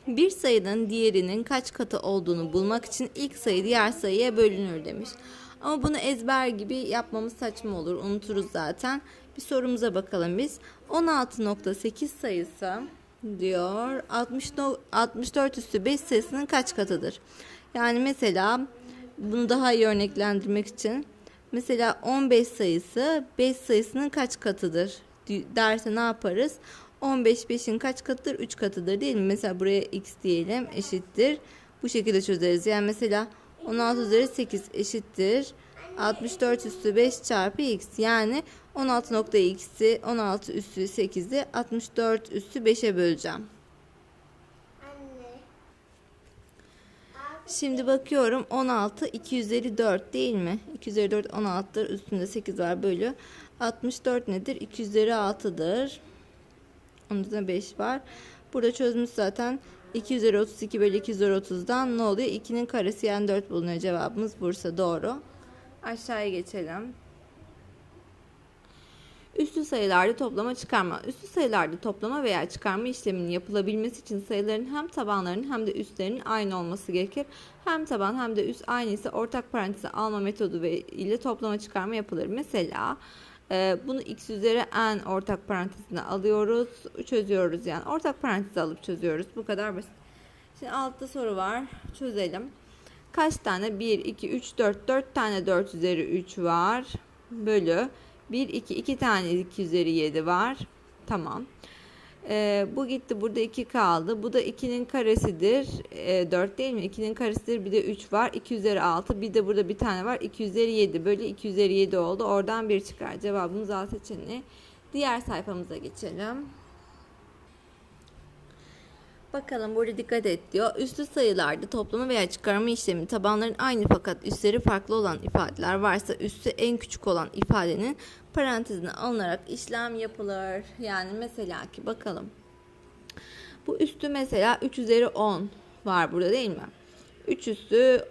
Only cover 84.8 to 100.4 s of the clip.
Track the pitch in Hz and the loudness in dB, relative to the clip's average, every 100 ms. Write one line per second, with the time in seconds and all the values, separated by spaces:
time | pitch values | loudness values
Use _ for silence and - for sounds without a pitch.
84.8 | 226 208 - 190 196 190 - 190 190 - | 0 0 -2 -4 -2 -6 -2 -2 -2 -6
85.8 | - 175 - 190 202 214 214 233 240 - | -8 -8 -4 -2 2 2 4 2 0 -6
86.8 | - - - 247 196 196 175 170 233 165 | -16 -12 -2 -2 2 2 2 0 -4 -6
87.8 | - 311 311 277 269 196 202 180 165 165 | -4 -2 -2 -2 -2 -2 -2 -2 -2 -4
88.8 | - 175 170 156 190 226 220 196 214 185 | -8 -2 -2 -2 -4 -10 -6 -4 -4 -6
89.8 | - - - - - - - - 262 262 | -12 -20 -20 -20 -20 -20 -20 -16 -8 -4
90.8 | 262 262 269 285 233 190 190 233 269 - | -4 -6 -10 -6 -4 -2 -2 -4 -8 -12
91.8 | - - 269 208 180 170 262 - - - | -16 -10 -6 -2 -4 -4 -10 -14 -20 -20
92.8 | - - - - 320 311 247 185 214 196 | -20 -20 -6 2 2 2 -2 -2 -2 -2
93.8 | 226 208 - - 208 254 - - 214 202 | 0 0 0 -6 -6 -6 -6 2 2 2
94.8 | - 262 262 - - 190 180 180 190 170 | 0 0 0 -2 0 0 2 2 2 0
95.8 | 180 170 147 180 180 - 170 170 185 240 | 2 2 0 -2 -4 -4 0 4 4 2
96.8 | 254 - - - - 233 214 214 165 170 | -2 -10 -12 -20 -14 -6 2 4 4 2
97.8 | 262 - - - - 240 269 - - - | 2 -6 -20 -20 -6 -2 -2 -4 -4 -4
98.8 | 247 269 254 202 180 180 180 - 180 175 | -2 0 2 2 2 0 -2 -4 0 2
99.8 | 165 165 156 151 160 180 | 2 2 2 0 2 2